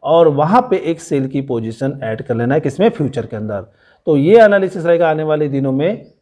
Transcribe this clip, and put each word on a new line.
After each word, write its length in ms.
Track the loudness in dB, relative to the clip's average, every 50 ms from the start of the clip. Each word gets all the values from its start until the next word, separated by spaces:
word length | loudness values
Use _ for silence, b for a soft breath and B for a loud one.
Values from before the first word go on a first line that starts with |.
| -2
और 220 | 2 4 4 4 4
वहाँ 320 | 4 2 0 2 2 2 2 2
पे 120 | -2 -2 -2
एक 160 | -4 -6 -6
सेल 260 | -6 -4 -4 -2 -2 -2
की 140 | -4 -6 -6
पोजीशन 560 | -4 -6 -6 -6 -6 -8 -6 -6 -6 -6 -6 -6
ऐड 180 | -8 -8 -8
कर 140 | -6 -6 -4
लेना 200 | -2 0 0 0
है। 60 | 0
किसमें? 280 | -2 -4 -4 0 0 0
फ्यूचर 360 | 0 0 -6 -4 -4 -6 -8
के 100 | -8 -8
अंदर। 300 | -10 -8 -8 -8 -10 -10 _ b b b b b b b 0
तो 100 | 0 2
ये 220 | 4 6 6 8
एनालिसिस 460 | 8 8 6 2 0 -2 -6 -6 0
रहेगा 240 | 0 2 2 2 0
आने 140 | 0 -2 -2
वाले 240 | -2 -2 -2 -2 -2
दिनों 220 | -2 -2 -2 -2
में 340 | -2 0 -2 -2 -4 -4 -10 -18 _ _